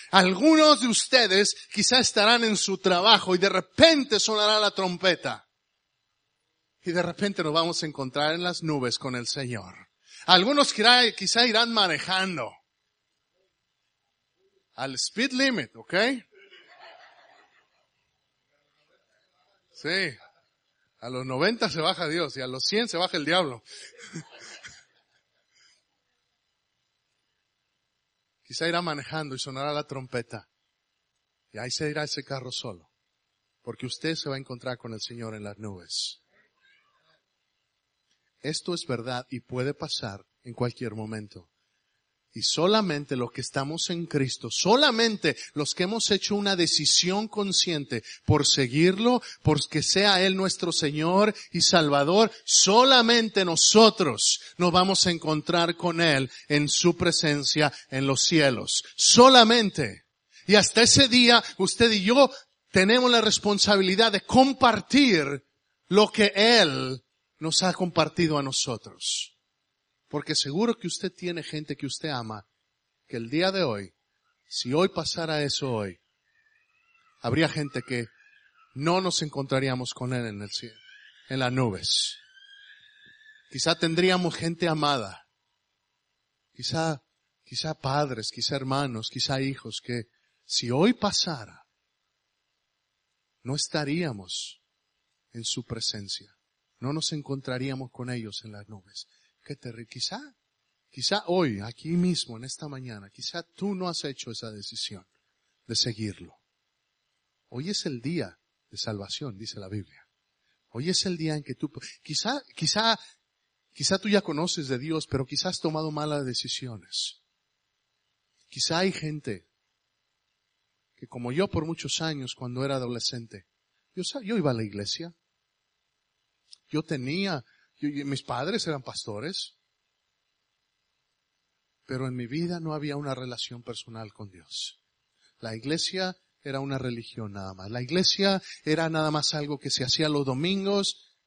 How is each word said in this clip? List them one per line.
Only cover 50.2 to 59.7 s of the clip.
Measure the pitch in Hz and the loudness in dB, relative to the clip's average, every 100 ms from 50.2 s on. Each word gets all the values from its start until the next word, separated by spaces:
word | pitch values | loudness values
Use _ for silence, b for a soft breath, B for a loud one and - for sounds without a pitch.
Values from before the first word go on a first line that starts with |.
Él | 190 | 4
nuestro | 190 190 - 175 | 2 -2 -2 -4
Señor | - 151 151 160 190 214 208 B | -2 -2 0 2 4 4 0 B
y | 175 | 0
Salvador, | - 180 151 143 143 190 226 B B | 4 4 6 4 4 4 4 B B
solamente | - - 214 262 262 233 233 226 - | 4 6 8 8 8 6 4 2 2
nosotros | 180 165 - 214 220 - 160 110 - - B B | 2 4 6 10 8 8 0 0 0 0 B B
nos | 175 | 2
vamos | 175 190 190 185 | 4 4 4 2
a | |
encontrar | 170 147 156 - 175 170 170 | 0 -2 -2 0 2 2 0
con | 175 165 | -2 2
Él | 170 139 131 B B | 4 4 0 B B
en | 147 147 | 0 2
su | - 180 165 | 2 2 2
presencia | 175 160 160 143 135 151 147 B B | 2 2 2 0 0 2 2 B B
en | 135 135 | -2 0
los | 131 | 0
cielos. | - 165 139 113 98 - B B | 2 4 4 2 -2 -4 B B
Solamente. | - 214 254 254 220 240 208 | 6 10 10 10 8 6 2